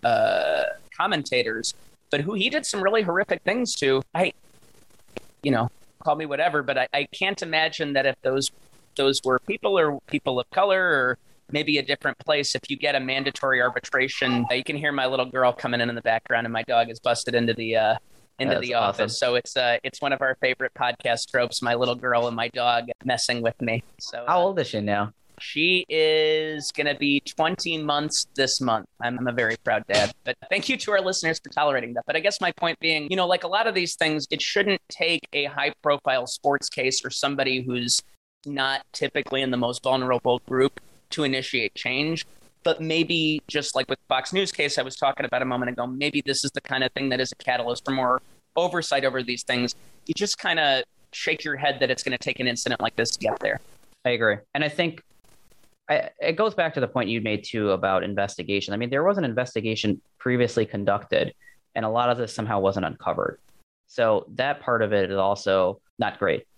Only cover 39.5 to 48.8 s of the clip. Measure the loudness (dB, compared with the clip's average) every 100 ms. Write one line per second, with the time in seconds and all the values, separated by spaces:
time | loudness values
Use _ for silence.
39.5 | 0 -2 -2 0 0 2 0 2 -2 -2
40.5 | 2 2 0 -20 _ _ -4 -2 -2 -4
41.5 | -2 -4 -4 -4 -2 -2 -4 -8 -18 -20
42.5 | _ -2 0 0 0 2 2 2 0 -2
43.5 | -4 -2 -4 -2 -6 _ -2 0 -2 -2
44.5 | -2 -2 0 -4 0 0 0 -2 -2 0
45.5 | -2 -2 -4 -6 -2 -2 -2 -2 -2 -4
46.5 | -6 -4 -2 -2 -2 -2 -2 -2 -4 -2
47.5 | -2 -2 -4 -2 0 2 0 -2 -20 _
48.5 | 0 0 0